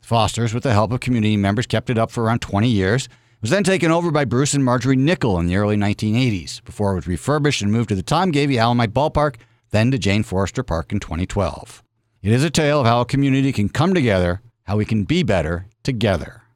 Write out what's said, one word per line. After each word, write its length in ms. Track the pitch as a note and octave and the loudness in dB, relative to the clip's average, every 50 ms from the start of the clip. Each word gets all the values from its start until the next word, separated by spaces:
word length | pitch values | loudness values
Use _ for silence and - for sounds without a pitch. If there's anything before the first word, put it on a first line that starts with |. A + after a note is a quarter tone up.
The 60 | _ | _
Fosters, 480 | - A#2 A#2 A2 F#2+ - - A#2 A#2 G#2 | 0 0 2 2 2 0 -2 -4 -2 -2
with 80 | A#2+ - | -2 -2
the 100 | C#3 A#2 | 0 2
help 180 | G2+ G#2+ F#2+ | 2 2 2
of 100 | A2+ B2+ | -2 -4
community 360 | - - B2+ A#2 G#2+ G#2+ G#2+ | -2 -2 0 0 2 2 2
members, 300 | G#2 G2+ G2 G2+ G#2 A#2 | 2 2 2 0 0 -2
kept 240 | - - A2+ A2+ - | -2 -2 -2 -2 0
it 80 | C3 A2 | 0 0
up 120 | A2+ A2+ | 0 -2
for 140 | - - A#2 | -2 -2 0
around 160 | A2 A#2 A#2 | 0 0 -2
twenty 300 | - - - G2+ G#2+ B2+ | -4 -2 0 2 2 2
years. 360 | A#2+ G2+ F#2 F#2 G#2 C3 C3+ | 2 2 2 2 2 0 -2
It 360 | - - _ _ _ _ _ - | -6 -14 _ _ _ _ _ -2
was 80 | A2 | 0
then 120 | D3+ G3 G3+ | 0 2 2
taken 280 | F#3 F#3+ F#3 D#3 E3 | 2 2 2 2 2
over 200 | D#3+ E3+ F3 F3 | 2 2 0 0
by 140 | D3+ D3+ C#3+ | 0 0 0
Bruce 300 | A#2 G2+ A#2+ D3 C#3 - | 0 0 0 0 0 0
and 100 | C#3+ C3+ | 0 0
Marjorie 320 | B2+ A#2+ B2+ G#2 C3 C3+ | 0 0 0 0 0 2
Nichol 420 | C3 C3 D3 F3+ - - B2+ G2 E2+ | 2 2 2 0 0 0 0 0 0
in 100 | E2 E2+ | 0 0
the 80 | F2 | 0
early 200 | G2 G#2 G#2 G#2+ | 0 0 0 0
nineteen 400 | G#2 G2+ G2+ G2+ - - G#2+ G#2+ | 0 0 -2 -2 -2 -2 -2 0
eighties, 440 | A#2 C3 B2+ G#2+ F2+ E2+ C2 - - | 0 0 0 0 -2 -6 -10 -14 -16
before 320 | _ - - - G#2+ G2+ G2 | _ -20 -8 -4 -2 -2 -2
it 20 | |
was 120 | F2+ D2+ | -2 -4
refurbished 540 | F2 F2+ D#2+ - - C#3+ D3+ C#3+ D3+ C#3 - | -4 -6 -4 -2 -2 -2 0 2 0 0 0
and 100 | G2+ G2+ | -2 0
moved 200 | G#2 A#2 A#2+ - | 0 0 0 -2
to 40 | G#2+ | -2
the 80 | F#2+ F#2 | -4 -2
Tom 300 | - D3 D#3+ F3+ F#3+ D#3 | -2 -2 0 0 0 0
Gavey 240 | C#3+ C#3+ D3 C#3 | 0 0 0 0
Alamite 380 | A#2 A2 A#2+ A#2+ A#2+ A#2+ A2 - | 2 2 2 2 2 0 0 0
Ballpark, 420 | C3 C#3+ D#3 - D3+ D3 D3+ C3 - - _ _ _ _ _ | 0 -2 0 0 0 0 0 -2 -6 -20 _ _ _ _ _
then 220 | - G#2 A2 A#2+ | 0 2 2 2
to 80 | C3+ B2+ | 2 0
Jane 240 | E2 G2 G2 G#2+ G#2 | 0 0 0 0 0
Forrester 400 | - - F#2 G2 F#2 - - B2 | -2 -2 -2 -2 -2 -2 -6 -6
Park 300 | - E2+ E2 E2 _ - | -4 -4 -4 -4 _ -6
in 80 | G2+ | -6
twenty 260 | - - D#2 D#2+ F2+ | -6 -4 -4 -4 -4
twelve. 560 | - - G#2 G2 D#2+ C#2 - - - - - _ _ _ _ _ _ _ _ - | -4 -2 -2 -2 -2 -4 -8 -14 -18 -20 -20 _ _ _ _ _ _ _ _ -2
It 100 | F#2+ A2 | 0 2
is 100 | B2 C#3 | 2 2
a 60 | E3+ | 2
tale 320 | C#3 - D#3 C#3+ D3 D3 | 2 2 2 2 2 2
of 60 | C3+ | 2
how 160 | - A#2 A#2+ A#2+ | 2 2 2 0
a 40 | |
community 460 | A#2+ - C3 C#3 C#3 C3 C3+ C3+ C#3 C3 | 0 0 0 2 2 2 2 2 0 0
can 160 | - G#2+ G2 | 0 -2 -2
come 240 | - - D3 F3+ G3 | 0 0 0 2 2
together, 480 | F3+ C3+ A#2+ G2+ F#2 F2+ F2 F2 G2 - - _ _ _ | 2 2 2 2 2 2 0 -2 -4 -8 -16 _ _ _
how 160 | - G2 G#2+ | -4 -2 -2
we 80 | G#2+ | -2
can 180 | G2+ A#2+ A2 G2+ | 0 -2 -2 -2
be 180 | E2 D3+ F3 F3+ | 0 0 0 0
better 440 | G#2+ G#2 F2+ D#2+ D#2 E2+ F2 F#2 - _ _ _ | 2 0 0 0 0 -4 -6 -6 -12 _ _ _
together. 600 | - C3+ A2+ G2+ A2 F#2+ E2 C#2 - - - _ _ _ | -6 -4 0 0 0 0 0 -2 -8 -16 -20 _ _ _